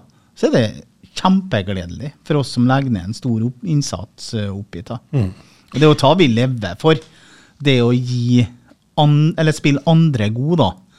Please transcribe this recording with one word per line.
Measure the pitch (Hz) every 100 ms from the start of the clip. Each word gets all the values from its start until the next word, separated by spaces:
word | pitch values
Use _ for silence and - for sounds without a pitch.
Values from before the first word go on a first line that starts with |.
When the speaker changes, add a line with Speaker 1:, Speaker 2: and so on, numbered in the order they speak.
| - _ _ -
Speaker 1:
så | 311
er |
det | 196 110 69 - _ - -
kjempegledelig | 185 190 185 107 95 95 87 87 147 -
for | - 151
oss | 127
som | 127 123
legger | 135 135
ned | 98
en | 92
stor | - 127 110
opp-, | 117 -
innsats, | 185 147 139 95 101 - -
eh, | 113 101
oppi | 98 104 87
det. | - 120 _
Speaker 2:
Mm. | 139 95 - - _ _
Speaker 1:
Og | 127
det | 151
å | 147
ta | 135
vi | 180 139
lever | 113 131 120 92 -
for, | 160 143 - _ - - _ -
det | 143 127
å | 120
gi | 123 123 123 120 123 117 - _ _ _ -
an-, | 147 147 156 165
eller | 156
spille | 147 151 139 170
andre | 160 160 123 104
gode | 117 147 175
da, | 98 - _